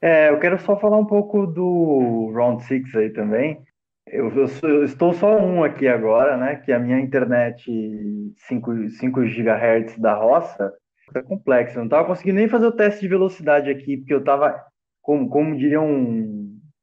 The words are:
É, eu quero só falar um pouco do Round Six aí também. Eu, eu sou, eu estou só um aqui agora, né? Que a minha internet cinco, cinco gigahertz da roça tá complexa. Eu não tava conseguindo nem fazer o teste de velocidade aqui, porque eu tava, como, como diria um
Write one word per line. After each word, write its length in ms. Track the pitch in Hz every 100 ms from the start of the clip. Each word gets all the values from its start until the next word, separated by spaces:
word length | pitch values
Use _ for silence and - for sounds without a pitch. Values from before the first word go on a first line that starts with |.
É, 280 | 165 160 156
eu 100 | 147
quero 200 | 175 180
só 200 | - 202
falar 180 | 214 214
um 80 | 208
pouco 400 | 208 208 208 196
do 840 | 160 180 175 165 139 123 117 110
Round 300 | 113 120 120
Six 320 | - 131 131 117
aí 140 | 107
também. 520 | 107 107 107 147 151 _ _ _ _ -
Eu, 220 | - 117 113
eu 120 | 131
sou, 220 | - 160
eu 140 | 147
estou 300 | 143 - 175
só 240 | 170 202 214
um 260 | 185 180
aqui 240 | 151 - 135
agora, 500 | 120 110 110 139 131
né? 180 | 127 143
Que 160 | -
a 80 | 123
minha 200 | 123 127
internet 640 | 135 135 123 123 120 117 - 113 107 107 104 104 104 - -
cinco, 420 | 127 117 117 107
cinco 360 | 107 127 127 117
gigahertz 720 | 113 110 107 117 113 110 -
da 160 | 110
roça 600 | 104 110 151 165 - 98 - _ _ _
tá 80 | 131
complexa. 560 | 127 196 - 127 120 127
Eu 60 |
não 60 | 113
tava 180 | 147 165
conseguindo 300 | 180 - 190
nem 100 | 220
fazer 200 | 233 233
o 40 |
teste 300 | 226 208 208
de 60 | 196
velocidade 600 | 185 190 185 151 147 135
aqui, 280 | 139 139 135
porque 160 | -
eu 100 | 143
tava, 400 | 135 139 143 - - _ _ _
como, 280 | - 147 131
como 280 | 135 156 143
diria 240 | 139 151
um 760 | 156 139 123 113 107 104 104 107 - _